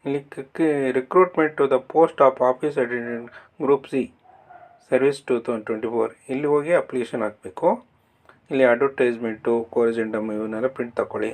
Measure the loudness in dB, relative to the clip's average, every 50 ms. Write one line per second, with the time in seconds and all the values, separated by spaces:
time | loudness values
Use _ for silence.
0 | _ -4 -4 -4 -6 _ -14 -14 -14 _ _ 0 0 0 2 0 0 0 0 -2
1 | -4 2 4 4 4 4 4 0 0 0 2 0 2 2 2 0 0 _ 4 4
2 | 4 4 4 4 4 4 6 4 0 0 2 0 -4 -4 -2 -2 -2 -2 -2 -6
3 | -6 -6 -8 -8 -10 -14 -18 -20 -20 _ _ _ 0 0 0 0 0 -4 -4 -4
4 | -4 -4 _ _ _ -20 -20 -20 _ _ -20 -20 -20 -20 -20 _ _ _ 0 2
5 | 2 2 0 -2 _ -2 -2 -2 -2 -4 -6 -6 -6 -6 -6 -6 -6 -4 -2 -2
6 | -2 -2 -4 _ _ -8 -6 -4 0 0 0 0 2 2 0 0 0 -2 -6 -6
7 | -6 -4 -4 -4 -4 -6 -6 _ _ -16 -10 0 0 0 0 0 -6 _ _ _
8 | _ _ _ _ _ _ _ _ _ _ 2 4 4 4 4 4 2 -2 0 0
9 | 0 0 0 -2 -6 -8 -8 -6 -2 -2 -2 -2 -2 -4 -2 0 0 0 0 -2
10 | -4 -4 -4 -6 -6 -4 -6 -6 -6 -6 -6 -4 -4 -4 -4 -6 -10 -6 -4 -4
11 | -4 -4 -4 -6 -6 -6